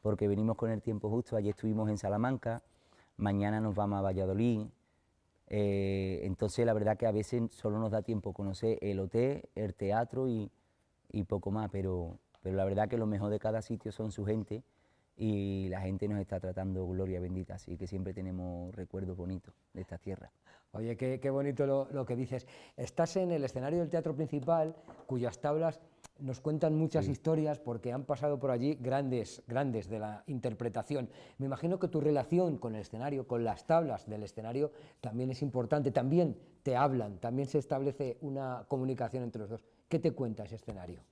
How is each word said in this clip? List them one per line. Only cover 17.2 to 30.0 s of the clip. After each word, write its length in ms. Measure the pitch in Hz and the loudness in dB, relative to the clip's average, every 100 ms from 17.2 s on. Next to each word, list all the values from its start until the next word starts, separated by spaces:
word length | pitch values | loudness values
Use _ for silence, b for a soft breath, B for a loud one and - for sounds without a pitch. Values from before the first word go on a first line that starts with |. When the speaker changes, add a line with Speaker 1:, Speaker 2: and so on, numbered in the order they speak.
| 90 92 87 95 | -2 -4 -6 -10
Speaker 1:
así 220 | - 87 | -10 -8
que 80 | 92 | -6
siempre 260 | 98 92 | -4 -4
tenemos 600 | 95 92 92 90 87 90 | -4 -6 -4 -4 -6 -8
recuerdos 420 | 92 90 92 92 92 | -10 -8 -6 -6 -4
bonitos 380 | 90 92 - _ _ | -4 -6 -8 _ _
de 80 | - | -12
esta 180 | 92 87 | -10 -10
tierra. 320 | - 95 - _ B B B | -8 -10 -12 _ B B B
Speaker 2:
Oye, 240 | 104 113 117 | -6 -6 -2
qué, 240 | 131 131 | -2 0
qué 100 | 139 | 0
bonito 380 | 135 143 131 139 | 0 0 2 2
lo, 220 | 135 135 | 2 0
lo 140 | 143 127 | -4 -2
que 100 | 123 | -2
dices. 320 | 127 131 - B B B | -2 -4 -8 B B B
Estás 400 | 123 - 165 190 | -6 0 2 2
en 120 | 180 | 2
el 120 | 165 | 2
escenario 360 | 135 131 131 170 | 0 -2 0 0
del 100 | 165 | 2
Teatro 260 | 170 160 143 | 0 0 -2
Principal, 580 | 156 147 127 170 156 160 B B - | -2 0 2 4 2 -2 B B -4
cuyas 340 | 127 123 - | 0 0 0
tablas 400 | 147 151 165 - B B - _ | 0 2 2 -2 B B -20 _
nos 220 | 135 127 | -6 -4
cuentan 360 | 151 151 160 156 | -2 2 4 4
muchas 300 | 160 160 147 | 4 2 2
Speaker 1:
Sí. 60 | |
Speaker 2:
historias 480 | 139 - 160 156 147 | 0 2 2 2 -2
porque 320 | - 117 123 | -4 -4 -4
han 140 | 127 139 | -4 -2
pasado 340 | 143 147 143 | 0 2 2
por 100 | 135 | 2
allí 260 | 123 135 147 | 2 2 0
grandes, 640 | 123 135 139 123 107 - - | 2 2 2 0 0 -8 -2
grandes 420 | 120 139 113 90 | 0 2 0 -2
de 100 | |
la 240 | 110 | -4